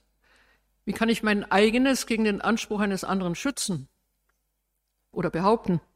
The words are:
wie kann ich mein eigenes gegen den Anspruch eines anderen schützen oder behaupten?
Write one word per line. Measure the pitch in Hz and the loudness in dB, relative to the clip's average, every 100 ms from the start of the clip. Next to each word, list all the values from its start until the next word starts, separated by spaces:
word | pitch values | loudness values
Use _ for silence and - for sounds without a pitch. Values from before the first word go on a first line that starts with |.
| _ _ _ _ _ _ _ _ | _ _ _ _ _ _ _ _
wie | - | -6
kann | - 226 | -2 0
ich | 226 | 0
mein | 214 208 - | 0 0 2
eigenes | 190 220 240 269 247 - | 4 4 4 2 2 0
gegen | 226 | 0
den | 214 202 | 0 0
Anspruch | 196 226 - 208 | 0 -2 -2 -2
eines | 208 190 | -2 -2
anderen | - 190 180 | -2 -2 -2
schützen | 170 277 - - 160 131 _ _ _ _ _ _ _ _ _ _ _ _ | -4 -4 -4 -4 -6 -8 _ _ _ _ _ _ _ _ _ _ _ _
oder | - 175 | -6 -4
behaupten? | 165 190 226 - 175 - | 0 2 2 2 -2 -2